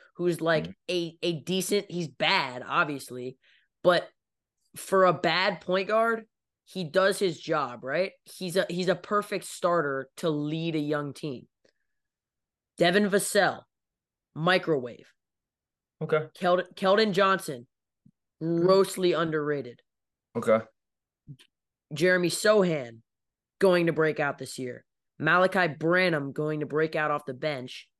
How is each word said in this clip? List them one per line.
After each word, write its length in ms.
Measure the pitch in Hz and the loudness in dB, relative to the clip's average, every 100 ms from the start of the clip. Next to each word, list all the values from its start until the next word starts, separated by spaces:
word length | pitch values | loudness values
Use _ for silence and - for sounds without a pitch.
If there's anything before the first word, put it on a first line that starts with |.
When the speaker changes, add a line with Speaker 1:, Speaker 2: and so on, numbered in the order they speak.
| _ - | _ -4
Speaker 1:
who's, 240 | 175 165 | -2 0
like, 240 | 165 156 | 0 0
Speaker 2:
Mm-hmm. 80 | 165 - - | -2 -10 -6
Speaker 1:
a, 260 | 180 170 - | -4 -4 -4
a 100 | 180 160 | -4 -4
decent, 460 | 123 185 175 202 - | -2 -2 0 -2 -2
he's 200 | 175 151 | -6 -8
bad, 540 | 120 156 190 135 123 120 | -2 0 0 -2 -8 -4
obviously, 720 | 147 156 139 - 123 127 - _ _ _ _ | -2 0 -4 -10 -12 -12 -14 _ _ _ _
but 240 | 175 170 - _ _ _ _ _ _ - | 2 2 0 _ _ _ _ _ _ -16
for 300 | - 190 185 | 0 4 4
a 60 | |
bad 500 | 151 165 170 196 180 | 4 0 0 0 -2
point 260 | - 185 190 | -4 -2 0
guard, 380 | 220 226 226 214 _ _ _ _ | 0 0 -2 -8 _ _ _ _
he 160 | 185 | -10
does 340 | 160 185 196 196 | -2 2 2 2
his 220 | 196 156 | -2 -2
job, 440 | 151 160 127 120 | -2 -2 -2 -8
right? 260 | 127 156 190 _ | -6 -4 -4 _
He's 320 | - - 185 185 | -20 -12 -4 -2
a, 100 | - | -2
he's 200 | 175 180 | -2 -2
a 80 | 175 | -2
perfect 480 | - 208 202 190 | -2 -2 -2 -6
starter 640 | - - 180 170 143 135 131 - | -8 -4 0 0 0 -4 -8 -6
to 100 | 170 | -4
lead 460 | 147 147 160 165 | -2 -4 -4 -4
a 60 | 156 | -2
young 340 | 147 147 143 | -2 -4 -6
team. 320 | 131 151 123 - _ _ _ _ _ _ _ _ _ _ _ _ - | -8 -10 -10 -16 _ _ _ _ _ _ _ _ _ _ _ _ 0
Devin 320 | 170 196 208 | 4 4 4
Vassell, 540 | 196 - 202 170 - - _ _ _ _ _ _ | 2 2 2 2 0 -12 _ _ _ _ _ _
microwave. 800 | 139 170 185 175 147 120 - - _ _ _ _ _ _ _ _ - | -2 2 2 2 -2 -2 -14 -20 _ _ _ _ _ _ _ _ -10
Speaker 2:
Okay. 220 | 160 156 139 - | 0 0 -2 -2
Speaker 1:
Keld-, 360 | 185 180 180 | 0 2 0
Keldon 380 | - 190 208 220 | -2 2 4 4
Johnson, 540 | 180 196 185 - 127 120 _ _ _ _ _ _ - | 2 2 2 -4 -10 -14 _ _ _ _ _ _ -8
grossly 720 | 160 170 180 190 190 185 180 | -2 2 4 4 4 0 0
underrated. 680 | 156 165 156 147 147 120 117 _ _ _ _ _ 120 | 0 0 -2 -2 -4 -8 -16 _ _ _ _ _ -4
Speaker 2:
Okay. 220 | 117 113 - _ _ _ _ _ - 139 _ _ _ _ - | 2 2 0 _ _ _ _ _ -20 -20 _ _ _ _ -12
Speaker 1:
Jeremy 340 | 151 180 180 175 | 0 2 2 0
Sohan, 680 | - 214 214 180 156 120 113 _ _ _ _ _ - | 0 4 4 4 0 -6 -16 _ _ _ _ _ 2
going 260 | 190 175 170 | 4 4 4
to 60 | |
break 260 | 156 156 151 | 2 2 0
out 180 | 143 135 | -4 -4
this 220 | 131 - | -10 -10
year. 260 | 127 120 _ _ _ - | -10 -12 _ _ _ -4
Malachi 480 | 156 175 185 196 175 | 2 4 4 2 0
Branham, 640 | 143 160 180 185 156 139 | 0 2 4 4 0 -4
going 280 | 135 151 151 | -4 -4 -4
to 60 | 139 | -2
break 300 | 143 160 160 | -2 0 0
out 160 | 151 | -2
off 120 | 147 | -2
the 80 | - | -6
bench. 560 | 127 156 135 127 - - | -8 -6 -6 -10 -16 -20